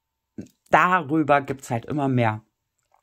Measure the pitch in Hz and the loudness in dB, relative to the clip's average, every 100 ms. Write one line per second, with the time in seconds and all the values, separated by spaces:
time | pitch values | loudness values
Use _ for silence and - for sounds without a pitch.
0 | _ _ _ - - _ _ 156 175 185 | _ _ _ -18 -18 _ _ 2 4 2
1 | 135 160 143 143 135 135 - 117 - 143 | 0 0 2 2 0 -10 -6 -6 -4 -4
2 | 135 123 113 107 - _ _ _ _ _ | 0 0 0 -2 -10 _ _ _ _ _